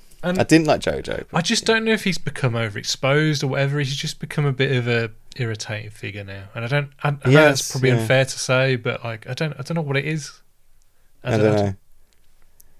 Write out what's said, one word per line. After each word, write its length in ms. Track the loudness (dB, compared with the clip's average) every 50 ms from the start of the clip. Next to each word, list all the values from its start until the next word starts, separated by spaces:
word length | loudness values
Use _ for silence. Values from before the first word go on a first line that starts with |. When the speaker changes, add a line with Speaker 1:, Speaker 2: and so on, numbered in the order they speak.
| -20 -20 -14 -6
Speaker 1:
and 160 | -4 -2 0 0
Speaker 2:
I 60 | 2
didn't 220 | 4 4 4 6
like 140 | 4 2 2
Jojo, 460 | 0 -2 -4 -4 -4 -6 -6 -8 -8 -4
but 60 | -4
Speaker 1:
I 60 | -2
just 240 | -2 0 -2 0 2
don't 180 | 2 2 2 2
know 80 | 2
if 120 | 0 2 0
he's 120 | -2 -2 -2
become 360 | -2 -4 -4 -2 -2 -2 0
overexposed 880 | -2 -2 -4 -6 -6 -6 -6 -4 -2 0 2 2 4 4 2 0 0
or 60 | -2 -2
whatever. 300 | 0 0 0 0 0 -2
He's 140 | -2 -2 -4
just 220 | -6 -6 -8 -8 -10
become 280 | -10 -6 -4 -2 0
a 60 | 0
bit 220 | 0 0 0 0 2
of 120 | 0 0 0
a 220 | 0 0 0 -2 -6 -12 -20 -14 -8 -6
irritating 520 | -6 -4 -4 -6 -8 -8 -8 -8 -10 -12
figure 340 | -14 -12 -12 -10 -10 -10 -12
now, 200 | -12 -14 -16 -16 -12 -10
and 100 | -8 -4
I 40 | -2
don't. 220 | -2 -2 -2 -4 -6 -4
I, 60 | -2 -2
I 20 |
know 60 | -2 0 4
that's 80 | 6
Speaker 2:
Yes, 380 | 8 8 8 8 6 2 -2 -4
Speaker 1:
probably 180 | -2 0 2 4
Speaker 2:
yeah. 60 | 4 2
Speaker 1:
unfair 260 | 2 2 2 2 2
to 140 | 0 -2 -6
say, 380 | -2 0 2 2 2 2 0
but, 280 | -2 -2 -4 -6 -6 -6
like, 240 | -8 -10 -10 -10 -10
I 60 | -6
don't, 180 | -6 -6 -6 -6 -8
I 40 |
don't 120 | -8 -6 -4
know 80 | -4
what 140 | -2 -2 -2 -2
it 60 | -2
is. 340 | -2 -4 -6 -6 -10 -16 -20 -20 -20 _ _ _ -20 -20 -20 -20 _ _ _ -20 _ -20 -10
I 60 | -4 0
Speaker 2:
I 20 | 2
Speaker 1:
don't 40 | 4 4
Speaker 2:
don't 100 | 4 4
Speaker 1:
know. 60 | 4 2
Speaker 2:
know. 80 | 0 -2 -6 _ -20 -20 -20 -20 -20 _ _ -20 -20 -20 -20 -20 -20 -20 -20 -20 -20 -20